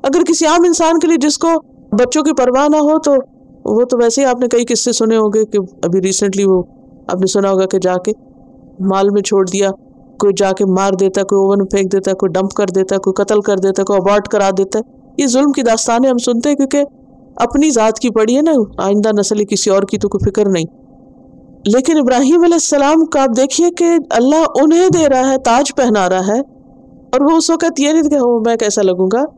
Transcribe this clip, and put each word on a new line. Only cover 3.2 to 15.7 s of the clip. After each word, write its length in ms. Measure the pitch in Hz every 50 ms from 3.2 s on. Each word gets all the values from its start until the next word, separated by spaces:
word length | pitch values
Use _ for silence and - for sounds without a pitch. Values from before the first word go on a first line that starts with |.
| 262 - _ - - - - - -
وہ 200 | - 214 220 247
تو 120 | 247 254 233
ویسے 240 | 240 233 226 269
ہی 40 | 277
آپ 140 | 262 247 240
نے 80 | 254 240
کئی 180 | 240 233 240
قصے 260 | 240 240 208 - 247
سنے 260 | 226 - 226 220 226 226
ہوں 120 | 214 214 202
گے 120 | 220 220
کہ 120 | 214 - 208 190 185 - - -
ابھی 180 | 175 170 190
ریسنٹلی 420 | 185 190 190 - 202 202 190 196 202
وہ 200 | 196 190 185 180 - - - - - - - - -
آپ 80 | 180
نے 100 | 180 185
سنا 260 | 190 - 208 196 196
ہوگا 140 | 196 185 190
کہ 140 | 190 190 190
جا 160 | 180 185 180
کے 160 | 180 180 220 220 _ - - - - - - - - - - - -
مال 300 | 190 190 190 196 196 202
میں 120 | 202 208
چھوڑ 240 | 190 - 202 196 190
دیا، 260 | 185 175 196 202 196 196 - - - - - - - - -
کوئی 140 | - 202 196 196
جا 140 | 202 190
کے 140 | 190 190 202
مار 260 | 190 185 185 196 196 196
دیتا 280 | 185 196 190 190 202
ہے، 40 | 196
کوئی 140 | 196 202 196
اوون 180 | 190 190 202 202
میں 80 | 196
پھینک 260 | 190 - 196 196 190
دیتا 200 | 190 196 190 196
ہے، 40 | 190
کوئی 160 | 190 - 185
ڈمپ 200 | 165 180 190 196
کر 140 | - - 208 190 180
دیتا 200 | 190 190 190 196
ہے، 40 | 196
کوئی 240 | 190 196 190 - 202
قتل 180 | 196 214 214
کر 160 | 202 - 202 190
دیتا 240 | 185 196 190 196
ہے، 40 | 196
کوئی 140 | 190 202 196
abort 260 | 175 196 202 208 202 208
کرا 220 | - 208 202 196 190 190
دیتا 220 | 196 190 - 214
ہے۔ 180 | 226 - - - _ - - -
یہ 100 | 285 269
ظلم 240 | 233 262 285 294
کی 100 | 277 285
داستانیں 480 | 262 233